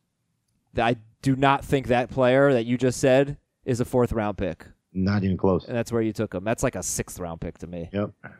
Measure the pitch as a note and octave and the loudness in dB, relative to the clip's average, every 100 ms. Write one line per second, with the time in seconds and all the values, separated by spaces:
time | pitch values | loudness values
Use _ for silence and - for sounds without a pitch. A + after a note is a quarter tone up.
0 | _ _ _ _ _ _ _ - A#2 B2 | _ _ _ _ _ _ _ -2 0 -2
1 | - _ C#3 C3 C#3 C#3 - C#3 A#2 B2 | -6 _ -2 2 4 2 0 -2 2 0
2 | A#2+ C3 B2+ C3 C#3 B2+ A#2 B2 B2+ A#2+ | 0 2 4 6 4 4 0 0 0 2
3 | C#3 B2+ C#3+ D3 _ _ - A#2+ B2 B2+ | 4 4 2 -2 _ _ -4 -2 0 0
4 | A#2+ A2+ G#2 G2 F#2 D#2+ - _ _ F#2 | 0 0 -4 -4 -6 -6 -14 _ _ -2
5 | F#2 G#2 G2 F2 G2 F2 - A#2 A2+ A#2 | 0 2 0 0 2 2 0 -6 -2 -2
6 | A2 G#2+ G#2+ F2+ G2+ A#2+ C3 F#2+ E2 - | -2 -2 -4 -4 -4 -2 -2 -4 -8 -6
7 | - - E2+ E2 F2+ - F2 F2 F2 G2+ | -8 -8 -10 -8 -10 -12 -12 -10 -8 -6
8 | G2+ - - - | -6 -8 -20 -14